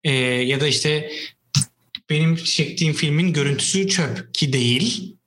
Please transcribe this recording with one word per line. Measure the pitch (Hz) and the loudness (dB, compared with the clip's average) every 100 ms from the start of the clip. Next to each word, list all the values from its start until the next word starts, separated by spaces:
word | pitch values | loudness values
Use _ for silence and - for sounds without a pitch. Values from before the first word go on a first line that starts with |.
Ee, | 156 131 | 0 2
ya | 127 123 127 135 | 2 0 0 0
da | 147 | 0
işte | 123 151 151 151 - - _ _ - - _ _ - - | 0 0 -2 -4 -10 -14 _ _ -2 -2 _ _ -20 -2
benim | 151 160 165 | 2 2 2
çektiğim | - - 143 - 165 | 0 -2 -2 0 -2
filmin | 151 156 151 185 | 0 0 2 2
görüntüsü | 156 143 139 - 190 196 | 2 0 0 0 0 0
çöp | 185 143 - - | 0 -2 -4 -6
ki | - 147 | -2 0
değil. | 127 120 123 220 - - - | 2 2 2 0 -2 -10 -16